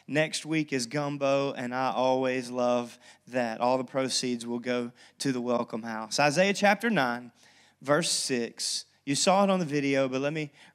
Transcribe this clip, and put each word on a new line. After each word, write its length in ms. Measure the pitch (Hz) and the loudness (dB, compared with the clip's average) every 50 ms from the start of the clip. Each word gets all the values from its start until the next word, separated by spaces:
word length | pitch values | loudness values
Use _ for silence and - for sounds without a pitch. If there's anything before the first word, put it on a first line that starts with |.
| - - | -10 -2
Next 360 | 135 151 156 151 - - - | 0 0 0 0 -2 -6 -4
week 280 | 151 160 156 151 147 | -2 -2 -2 -2 0
is 140 | 139 131 117 | -2 -2 -2
gumbo, 640 | 113 135 151 143 143 147 139 139 135 139 139 139 139 | -2 -4 -2 -2 -2 -2 0 0 2 2 2 0 -2
and 200 | 117 110 120 120 | -4 -6 -6 -4
I 200 | 123 131 131 127 | -2 -2 -2 0
always 580 | 98 117 127 131 131 131 135 127 127 131 120 120 | 0 2 2 2 2 2 2 0 0 -2 -4 -4
love 480 | 123 127 123 123 123 120 120 117 - - - - - _ _ - | -2 0 2 2 2 2 0 -4 -12 -20 -20 -20 -20 _ _ -6
that. 320 | 123 127 120 113 110 - | -2 -2 -2 -2 -2 0
All 180 | 120 123 131 131 | 2 2 2 2
the 60 | 127 | 0
proceeds 600 | 117 - 135 135 123 - - 131 123 123 120 117 | -2 -2 -2 -2 0 -2 -2 -2 -2 -4 -4 -4
will 140 | 117 120 120 | -6 -6 -4
go 320 | 120 123 123 123 120 120 - - - - _ - | -2 -2 -2 -2 -2 -4 -10 -16 -20 -20 _ -4
to 100 | - 139 | -2 -2
the 100 | 127 123 | -2 0
Welcome 440 | 120 123 120 117 113 - - 113 113 | 0 0 0 0 0 -2 -6 -8 -8
House. 340 | 117 110 110 110 110 - - | -8 -8 -8 -8 -4 0 2
Isaiah 360 | 143 147 139 175 190 202 202 | 2 4 4 4 2 2 2
chapter 360 | - 202 202 208 202 226 240 | 4 4 4 4 4 0 0
nine, 400 | 214 156 131 123 120 123 123 120 _ _ - - _ _ _ _ _ - | 2 2 2 2 0 -4 -8 -14 _ _ -20 -20 _ _ _ _ _ -8
verse 300 | 139 135 147 160 165 - | 0 2 2 2 2 0
six. 720 | - - - - 131 120 117 - - - - - - - - _ _ _ - | -2 -2 -2 0 -2 -2 -2 -4 -6 -6 -6 -4 -4 -6 -8 _ _ _ -6
You 80 | 139 139 | -4 -2
saw 300 | 139 - 196 185 196 202 | 2 4 4 4 4 4
it 60 | 196 | 4
on 100 | 190 185 | 2 0
the 40 | 175 | 0
video, 440 | 139 143 147 139 139 139 135 135 131 | 0 -2 0 0 2 2 2 2 0
but 120 | 127 131 | 0 -2
let 120 | 139 147 | -2 -2
me 180 | 160 160 151 143 _ - - - | -2 -4 -6 -8 _ -20 -20 -16